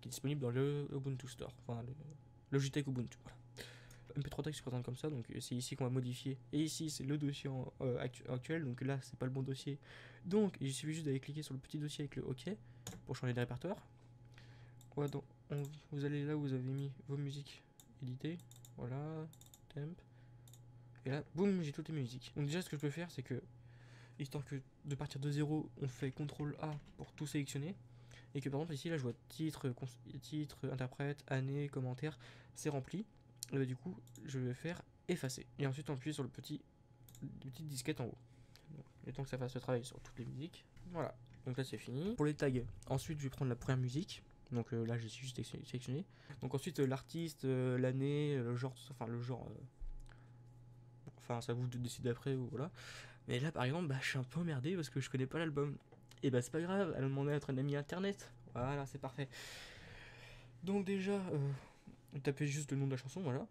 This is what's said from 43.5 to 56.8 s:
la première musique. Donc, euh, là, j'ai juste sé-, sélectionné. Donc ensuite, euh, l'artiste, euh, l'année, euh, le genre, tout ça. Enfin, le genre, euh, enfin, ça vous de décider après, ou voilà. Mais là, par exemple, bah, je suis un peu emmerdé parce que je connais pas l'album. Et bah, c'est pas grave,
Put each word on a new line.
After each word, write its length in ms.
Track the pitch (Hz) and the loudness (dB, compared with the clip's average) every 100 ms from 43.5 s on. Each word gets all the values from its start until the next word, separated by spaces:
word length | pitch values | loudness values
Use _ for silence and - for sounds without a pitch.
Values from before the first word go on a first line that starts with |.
la 60 | 120 | 2
première 260 | - 131 | 4 4
musique. 400 | 127 131 190 - - - - | 4 2 -2 -6 -12 -20 -2
Donc, 220 | 120 113 | 0 2
euh, 120 | 117 113 | 2 2
là, 100 | 117 | 2
j'ai 100 | 113 | 0
juste 320 | 117 131 123 | -6 -6 -4
sé-, 220 | 113 - - | -4 -6 -4
sélectionné. 400 | 127 123 131 190 - - 143 | -4 0 -2 -2 -10 -14 -6
Donc 120 | 131 | -2
ensuite, 260 | 135 185 151 | 0 -2 4
euh, 60 | 135 | 4
l'artiste, 600 | 131 - 165 165 - 131 | 4 -2 -4 -4 0 2
euh, 340 | 131 127 127 | 4 4 6
l'année, 560 | 127 131 135 147 147 143 | 6 6 4 4 4 4
euh, 160 | 117 | 4
le 40 | 120 | 2
genre, 200 | 131 127 | 0 -2
tout 60 | |
ça. 100 | - | -12
Enfin, 160 | 131 113 | -6 -2
le 120 | 117 | -2
genre, 280 | 120 120 - | 0 -2 -4
euh, 1600 | 113 127 - - - - - - - - - - - - - - - | -8 -12 -6 -4 -4 -8 -14 -18 -18 -18 -18 -18 -18 -18 -16 -16 -16
enfin, 240 | - 120 | -4 -2
ça 120 | 117 | 0
vous 120 | 120 127 | 0 0
de 140 | 120 | 0
décider 300 | 123 - 123 | -2 0 0
après, 260 | 120 - 135 | 2 2 0
ou 120 | 120 | 0
voilà. 200 | 113 151 - - - - - - | -2 -2 -4 -12 -12 -12 -14 0
Mais 120 | 127 | 2
là, 120 | 147 | 2
par 120 | - | 4
exemple, 240 | 127 156 170 | 4 4 2
bah, 100 | 131 | 2
je 80 | - | 2
suis 120 | 139 | 2
un 40 | |
peu 160 | 127 160 | 0 0
emmerdé 360 | 175 143 131 185 | 2 2 2 2
parce 140 | 151 | 2
que 100 | - | 0
je 100 | 131 | 2
connais 180 | 135 131 | 2 2
pas 120 | 156 | 2
l'album. 360 | 165 143 143 139 - - - - | 2 4 2 0 -8 -20 -18 2
Et 100 | 143 | 6
bah, 100 | 123 | 6
c'est 100 | 123 | 4
pas 100 | 160 | 0
grave, 320 | 170 190 | 4 4